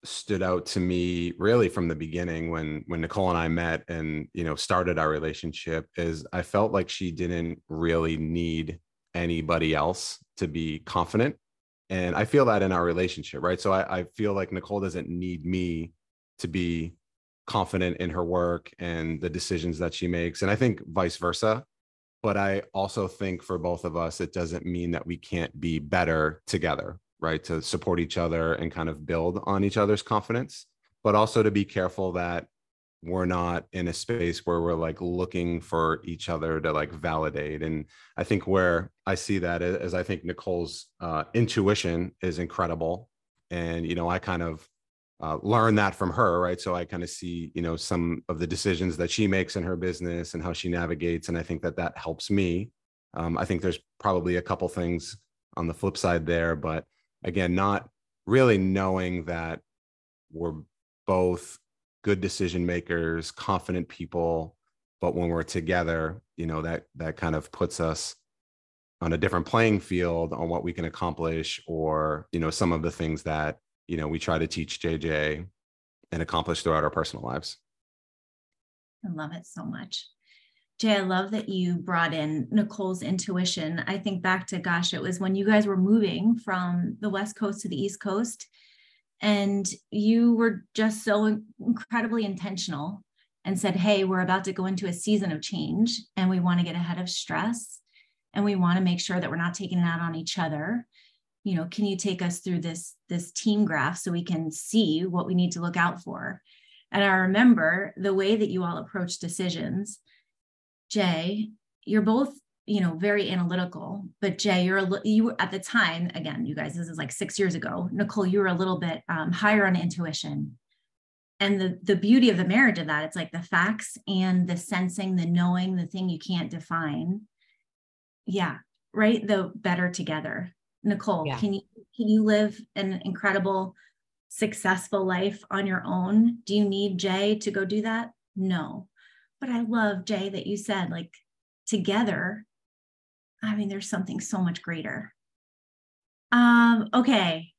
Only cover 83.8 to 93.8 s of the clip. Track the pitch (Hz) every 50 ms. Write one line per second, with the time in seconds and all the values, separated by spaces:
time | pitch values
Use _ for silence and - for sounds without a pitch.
83.8 | - - 190 196 - 220 196 180 175 185 185 185 180 - - 180 175 180 175 170
84.8 | 175 - - 170 - 185 185 175 190 185 190 196 202 202 220 214 214 202 196 190
85.8 | 185 196 214 226 208 190 170 165 185 220 233 233 - - 190 180 180 180 175 175
86.8 | 175 - - - 208 214 190 196 202 208 - - 220 202 214 - - 202 180 135
87.8 | 196 202 196 - - 202 190 202 240 233 - - - _ _ _ _ _ _ _
88.8 | _ _ _ _ _ _ _ _ - 214 208 202 202 196 202 202 196 190 - -
89.8 | _ _ - 214 208 214 226 233 233 240 233 220 233 226 214 180 - _ _ -
90.8 | 220 220 214 220 - 220 208 208 214 214 214 214 - - - _ 220 214 233 220
91.8 | - _ 226 233 226 226 220 233 214 202 196 180 170 202 190 175 - - 160 139
92.8 | 147 170 202 - - _ _ _ _ _ _ _ _ - 196 185 - 202 180 190